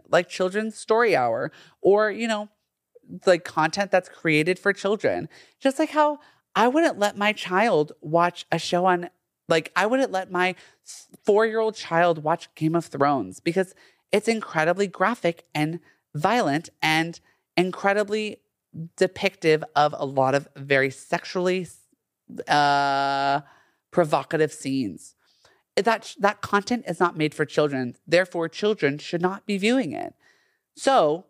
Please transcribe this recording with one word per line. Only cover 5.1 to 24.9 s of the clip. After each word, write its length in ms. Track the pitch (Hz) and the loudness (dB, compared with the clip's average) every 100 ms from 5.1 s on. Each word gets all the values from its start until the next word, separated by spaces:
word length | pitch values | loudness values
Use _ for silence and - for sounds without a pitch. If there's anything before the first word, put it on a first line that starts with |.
| 90 160 - - _ | -2 -6 -14 -20 _
Just 180 | 269 262 | -2 0
like 100 | 311 | -2
how 300 | 302 302 294 _ _ _ - | 0 0 -2 _ _ _ 0
I 120 | 233 | 2
wouldn't 320 | 285 330 190 | 4 2 0
let 180 | 202 190 | -2 0
my 160 | 208 | -2
child 580 | 214 180 180 233 175 151 - | -2 0 2 2 2 0 -6
watch 460 | 151 165 175 - - | -2 2 2 -2 -4
a 80 | 170 | -4
show 260 | - 175 185 | -2 0 2
on, 240 | 175 170 _ _ _ - | 0 -2 _ _ _ -2
like, 220 | 165 160 - | -2 0 -2
I 100 | 202 | 0
wouldn't 260 | 262 254 | 0 0
let 200 | 185 190 | -4 -4
my 240 | 180 180 180 - _ - - - - - | -2 -2 -4 -14 _ -20 -20 -20 -6 0
four-year-old 500 | 208 226 220 220 214 | 2 2 0 -2 -4
child 480 | - 165 175 160 | -2 2 4 2
watch 300 | 151 170 - - | -2 -4 -6 -4
Game 200 | 156 170 | -2 0
of 100 | 160 | -2
Thrones 540 | 139 139 139 92 92 | 0 0 0 -4 -8
because 340 | - 170 185 _ _ _ _ | -4 -2 -2 _ _ _ _
it's 160 | 208 220 | -2 0
incredibly 600 | 226 - 165 156 180 202 | -4 -4 -2 0 0 -2
graphic 580 | - 190 233 170 170 _ 151 | -2 -2 -2 -4 -4 _ -4
and 240 | 151 170 - _ _ | -4 -4 -14 _ _
violent 560 | 147 180 240 185 143 170 _ | -2 0 2 0 -2 -6 _
and 380 | 156 156 165 165 _ _ _ - | 0 0 -2 -6 _ _ _ -2
incredibly 800 | 185 175 196 202 202 214 214 208 _ _ _ 160 165 - | -2 0 0 0 0 -4 -6 -10 _ _ _ -16 -14 -2
depictive 680 | 185 185 196 - 165 156 156 - | -2 0 -4 0 2 2 2 0
of 200 | 147 147 | 0 0
a 80 | 143 | -4
lot 300 | 139 131 139 | 0 2 2
of 120 | 139 - | -2 -10
very 360 | 139 139 135 | 0 2 0
sexually, 760 | 131 - 170 - 190 180 185 170 - _ _ _ _ - - - | -4 -6 -6 -4 -4 -2 -2 -6 -14 _ _ _ _ -18 -12 0
uh, 960 | 147 143 143 139 139 139 139 139 139 147 _ _ _ _ | 2 4 4 2 0 0 0 0 -2 -4 _ _ _ _
provocative 640 | - 165 151 139 160 151 | -2 0 0 -2 -2 -2
scenes. 600 | - 135 135 110 | -4 -6 -4 -6